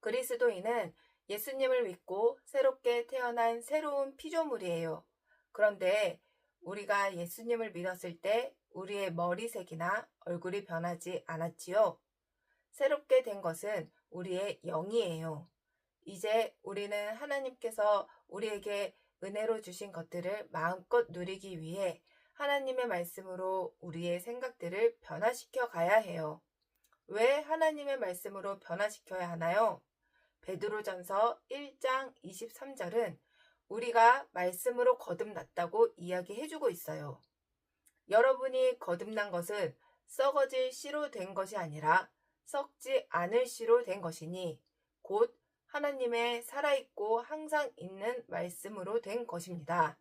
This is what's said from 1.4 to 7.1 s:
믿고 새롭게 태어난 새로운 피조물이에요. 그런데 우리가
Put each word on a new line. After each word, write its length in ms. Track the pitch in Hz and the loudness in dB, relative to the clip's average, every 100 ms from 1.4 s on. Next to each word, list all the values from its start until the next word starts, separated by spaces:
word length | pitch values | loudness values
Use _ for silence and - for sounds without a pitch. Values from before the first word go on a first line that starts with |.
| 240 269 262 254 | -6 0 4 4
믿고 540 | 226 175 - 190 226 277 | 2 -4 -6 2 2 2
새롭게 640 | - 277 262 262 240 240 233 | -4 2 4 4 0 0 -2
태어난 540 | 262 247 233 233 233 | -2 -2 2 2 0
새로운 540 | 233 302 311 277 269 269 | -2 -2 0 -2 -2 -6
피조물이에요. 880 | 311 330 311 233 180 170 165 160 _ _ _ _ _ | -4 -2 0 -2 -2 -2 -2 -6 _ _ _ _ _
그런데 680 | - 208 202 185 202 202 - _ _ _ _ | 2 2 4 2 4 2 -2 _ _ _ _
우리가 520 | 349 202 202 202 196 | -12 -10 0 2 2